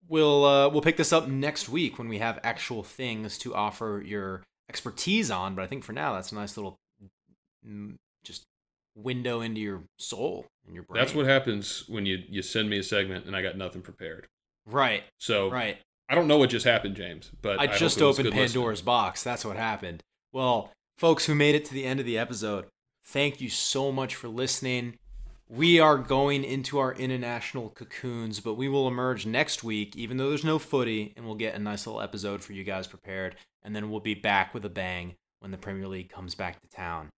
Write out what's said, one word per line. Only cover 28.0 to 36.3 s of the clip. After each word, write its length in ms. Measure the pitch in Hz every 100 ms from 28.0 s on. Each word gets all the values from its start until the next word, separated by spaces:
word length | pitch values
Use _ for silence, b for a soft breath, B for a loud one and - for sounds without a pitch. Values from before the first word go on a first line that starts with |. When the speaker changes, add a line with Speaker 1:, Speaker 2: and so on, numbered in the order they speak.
| 127 120 113 104
Speaker 1:
but 140 | 117
we 140 | 110 139
will 200 | 139 131
emerge 360 | 123 127 117 101
next 360 | 123 151 -
week, 320 | 117 107 101 -
even 200 | 113 127
though 120 | 139
there's 140 | 147
no 140 | 156 156
footy, 540 | 156 139 117 110 104 -
and 80 | 117
we'll 80 | 107
get 180 | 110
a 40 | -
nice 280 | 104 104 -
little 140 | 107
episode 400 | 101 104 101 101
for 100 | -
you 100 | 98
guys 220 | 95 95 92
prepared, 500 | 95 - 95 92 - b _
and 120 | 104 107
then 140 | 107
we'll 100 | 107
be 140 | 107
back 380 | 101 104 98 92
with 100 | 123
a 60 | 101
bang 440 | 95 92 90 87 87 _ _
when 100 | 98
the 60 | 95
Premier 300 | 101 98 95
League 220 | 95 90
comes 240 | - 90